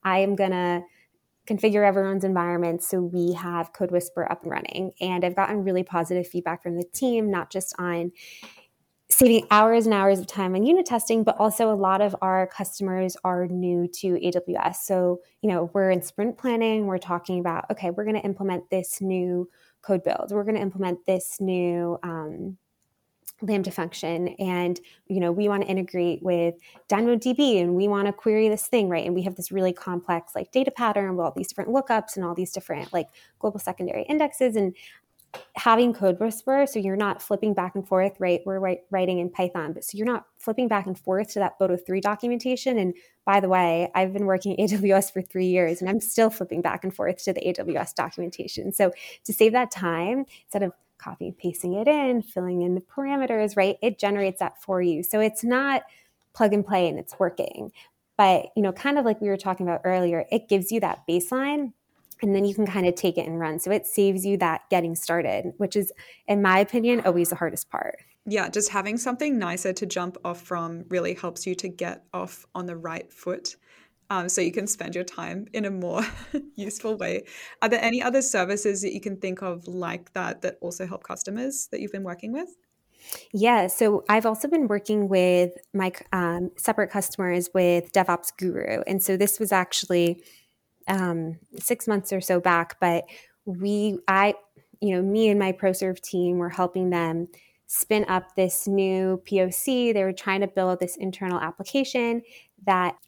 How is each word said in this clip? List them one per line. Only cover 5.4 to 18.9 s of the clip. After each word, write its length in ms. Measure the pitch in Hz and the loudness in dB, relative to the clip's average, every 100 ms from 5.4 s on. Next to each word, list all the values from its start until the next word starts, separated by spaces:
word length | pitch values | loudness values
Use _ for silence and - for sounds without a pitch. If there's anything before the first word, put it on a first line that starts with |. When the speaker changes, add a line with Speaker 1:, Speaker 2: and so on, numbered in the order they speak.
| 190 208 | 0 0
Speaker 1:
really 220 | 190 180 | 0 0
positive 420 | 180 175 165 180 175 | 0 -2 0 -2 -2
feedback 360 | 175 175 170 | -4 -4 -6
from 140 | 175 170 | -4 -6
the 80 | |
team, 460 | 175 - 254 233 214 | -6 -2 0 2 2
not 200 | 185 - | 0 -2
just 240 | 185 185 - | -6 -8 -6
on 320 | 180 170 175 175 - - - - _ _ _ _ _ | -4 -2 -4 -8 -20 -20 -20 -20 _ _ _ _ _
saving 360 | - 247 226 - | 6 8 8 6
hours 340 | 214 220 233 | 6 8 6
and 80 | 226 | 4
hours 260 | 202 196 190 | 4 6 4
of 80 | 185 | 0
time 280 | 190 185 | -4 0
on 100 | 185 | 2
unit 220 | 233 359 370 | 6 4 4
testing, 360 | 233 - 226 | -2 2 2
but 140 | 220 - | 2 4
also 320 | 214 208 220 | 2 4 2
a 60 | 202 | 4
lot 240 | 190 190 | 4 4
of 160 | 208 190 | 2 2
our 240 | 190 185 185 | 0 2 0
customers 680 | - 185 - 190 185 185 - | -4 -8 -4 -2 0 -2 -2
are 220 | 185 180 180 | -2 0 -2
new 400 | 180 180 175 175 | -2 0 0 0
to 320 | - 190 175 175 | -2 -2 0 0
A 40 | |
W 260 | 175 175 - | -2 -2 -2
S. 300 | - 180 - | -2 -4 -2
So, 340 | 185 180 180 - _ | 2 2 0 -6 _
you 80 | 214 | 0
know, 200 | 175 170 | 0 0
we're 160 | 202 190 | 2 2
in 100 | 185 | 2
sprint 380 | 180 - 226 - | -2 -4 -4 -2
planning. 480 | 254 226 226 220 202 | -2 2 2 2 0
We're 100 | 185 | -2
talking 420 | 180 175 185 180 | -2 -4 -2 -2
about, 320 | 175 165 - | -2 -4 -4
"Okay, 200 | 208 180 | -4 -4
we're 160 | 180 214 | -2 -2
gonna 140 | 214 | -2
implement 500 | 196 196 190 180 - | -2 -4 -4 -4 -2
this 320 | 190 180 | -2 -2